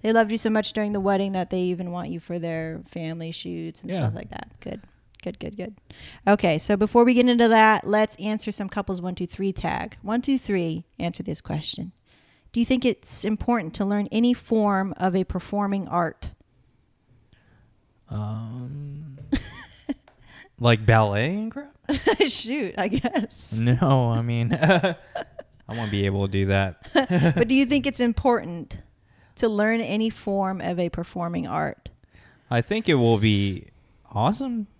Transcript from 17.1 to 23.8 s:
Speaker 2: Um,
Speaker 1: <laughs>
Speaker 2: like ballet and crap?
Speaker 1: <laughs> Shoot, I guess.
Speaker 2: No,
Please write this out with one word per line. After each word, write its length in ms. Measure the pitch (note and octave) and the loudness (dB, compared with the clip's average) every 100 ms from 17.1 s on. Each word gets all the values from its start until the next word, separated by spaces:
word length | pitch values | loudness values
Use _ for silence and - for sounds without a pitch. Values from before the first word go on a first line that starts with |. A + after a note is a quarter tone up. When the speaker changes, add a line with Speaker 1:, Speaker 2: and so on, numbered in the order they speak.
| _ _ _ _ _ _ _ _ _ _ | _ _ _ _ _ _ _ _ _ _
Speaker 2:
Um, 1080 | G#2 G#2+ A2 A2+ B2 B2 C#3+ C#3+ C#3+ D#3 C3+ A#2+ | -8 -6 -8 -10 -12 -12 -12 -12 -14 -16 -18 -4
Speaker 1:
<laughs> 1300 | - - - - - - C4+ _ _ - - - - | -4 -4 -18 -20 -18 -10 -10 _ _ -20 -20 -20 0
Speaker 2:
like 260 | A#2 A2+ A2 | 2 4 6
ballet 480 | A2+ G#2+ G2+ C3 G3 | 4 4 0 -2 -2
and 160 | A3 | -6
crap? 220 | C4+ C#4+ _ - C#4 | -10 -16 _ -4 0
Speaker 1:
<laughs> 300 | - - D#4+ | 0 2 2
Shoot, 480 | - A3 C#4+ G3 - | 2 0 -2 -4 -2
I 100 | G3 | -2
guess. 680 | B3+ B3 E4+ A3+ - - | 0 -2 -2 -4 -10 -8
Speaker 2:
No, 580 | A2 A#2 B2 | -2 2 4